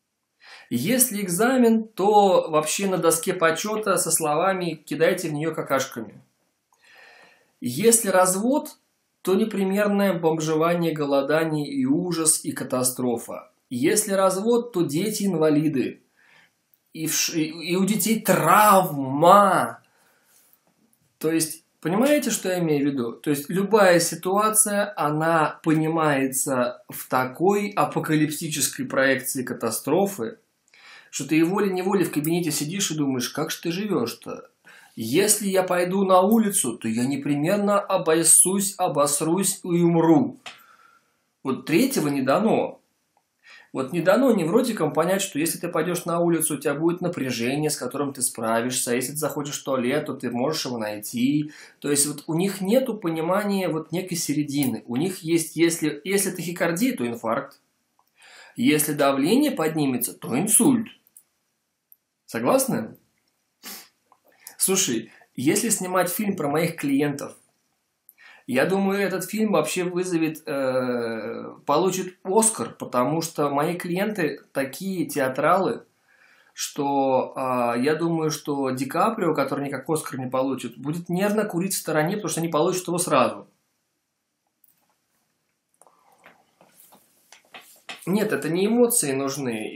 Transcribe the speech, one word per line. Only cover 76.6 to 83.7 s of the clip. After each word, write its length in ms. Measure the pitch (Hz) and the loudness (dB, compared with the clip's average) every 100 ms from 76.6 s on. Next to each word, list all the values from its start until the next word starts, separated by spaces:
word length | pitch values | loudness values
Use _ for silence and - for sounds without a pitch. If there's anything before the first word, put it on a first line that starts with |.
| - - 139 139 135 131 - - | -10 -4 -2 0 2 2 0 -4
а, 400 | 131 127 120 120 | -2 0 0 0
я 180 | 135 160 | 0 0
думаю, 360 | 165 165 156 | 0 0 -2
что 400 | 151 - 139 131 | -4 -6 -4 -2
Ди 140 | 127 135 | -2 -2
Каприо, 480 | 165 208 226 175 | 0 0 0 0
который 320 | 147 135 135 139 | 0 -2 -4 -6
никак 240 | 135 - | -6 -4
«Оскар» 300 | 156 - 131 | -4 -4 -10
не 100 | 131 | -4
получит, 480 | 131 135 127 123 113 | -2 -2 -4 -8 -10
будет 300 | 139 170 175 | -8 -6 -4
нервно 380 | 175 202 214 208 | -2 0 0 -2
курить 280 | 170 190 | -4 -4
в 40 | - | -4
стороне, 380 | - 156 156 202 | -2 0 0 -2
потому 160 | 165 | -4
что 100 | 160 | -4
не 80 | 165 | -2
получит 360 | 151 175 175 - | 0 0 0 -4
его 100 | 170 | -4
сразу. 500 | 165 143 113 95 - _ _ | 2 2 2 -2 -14 _ _